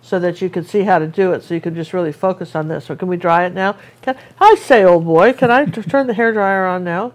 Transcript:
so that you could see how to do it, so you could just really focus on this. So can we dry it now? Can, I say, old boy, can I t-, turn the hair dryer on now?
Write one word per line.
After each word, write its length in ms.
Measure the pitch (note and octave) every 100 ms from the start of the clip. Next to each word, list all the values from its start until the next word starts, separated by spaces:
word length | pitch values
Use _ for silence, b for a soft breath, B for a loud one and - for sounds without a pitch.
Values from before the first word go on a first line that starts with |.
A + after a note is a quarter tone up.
so 180 | _ F#3+
that 220 | F3 E3+
you 80 | F#3
could 180 | F3+ -
see 140 | G#3
how 180 | G3 F3+
to 80 | D#3
do 240 | D#3+ F#3+
it, 100 | D3
so 100 | -
you 80 | E3+
could 140 | E3+
just 180 | E3 D#3+
really 180 | F#3 E3+
focus 440 | D3 F#3+ F#3 E3+
on 120 | D#3+ D#3
this. 180 | D#3
So 100 | -
can 120 | - F#3
we 100 | F3+
dry 280 | F3 E3+
it 80 | F3+
now? 240 | F3+ F#3+ G#3 B B
Can, 160 | - C4 B _
I 160 | G4+
say, 280 | G#4+ - B3
old 220 | F#3 F3
boy, 280 | E3 E3 G#3
can 180 | C4 B3
I 140 | B3
t-, 180 | D4 -
turn 240 | G#3 C#4 C4
the 60 |
hair 200 | G#3 A3+
dryer 320 | G#3+ G3 G3
on 180 | F#3 F#3
now? 300 | F3+ E3+ A#3